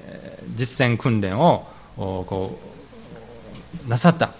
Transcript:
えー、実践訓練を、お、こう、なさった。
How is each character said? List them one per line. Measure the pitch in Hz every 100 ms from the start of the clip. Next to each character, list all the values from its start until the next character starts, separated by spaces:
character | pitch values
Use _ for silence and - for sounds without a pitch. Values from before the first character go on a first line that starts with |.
| -
え | - - -
ー、 | - 113
実 | 127 - 123
践 | 117
訓 | 127 110
練 | 98 101
を、 | 165 123 - - - -
お、 | 95 95
こ | 90 95 95 - - - - - - - - - - - - - 123
う、 |
な | 123
さ | 175
っ | -
た。 | - -